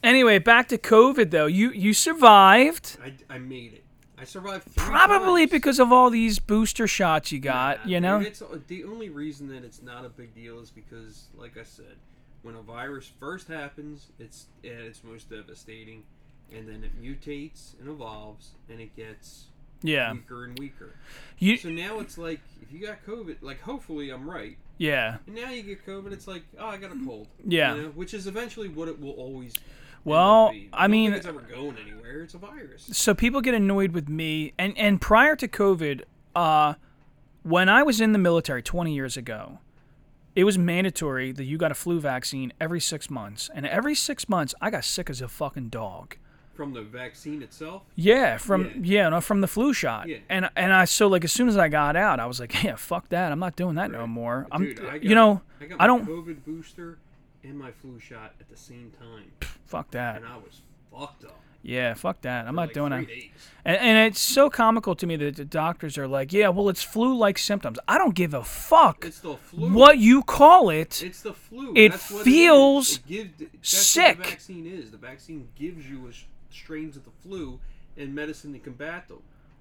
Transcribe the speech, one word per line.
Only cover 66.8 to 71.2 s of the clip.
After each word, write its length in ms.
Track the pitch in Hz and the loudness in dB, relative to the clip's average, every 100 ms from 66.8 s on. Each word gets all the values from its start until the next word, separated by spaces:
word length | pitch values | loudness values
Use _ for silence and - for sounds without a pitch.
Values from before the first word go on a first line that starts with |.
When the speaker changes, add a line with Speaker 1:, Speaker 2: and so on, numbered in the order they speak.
Speaker 1:
flu-like 540 | - 214 247 254 208 196 | -6 -2 0 2 0 0
symptoms." 420 | - 202 123 110 - | -4 -4 -6 -10 0
I 120 | 294 | 2
don't 160 | 359 | 2
give 180 | 180 175 | 0 -2
a 100 | 143 | -4
fuck 640 | - - - 330 285 147 | -8 -12 4 8 8 4
Speaker 2:
It's 160 | 170 - | -12 -14
the 160 | 170 143 | -14 -14
flu. 380 | - 160 160 | -14 -8 0
Speaker 1:
what 240 | 202 277 269 | 10 10 10
you 240 | 220 269 | 8 8
call 480 | 262 - 285 359 233 | 6 8 10 10 8
it. 320 | 156 160 - | 0 -4 -8
Speaker 2:
It's 180 | 180 - | -12 -14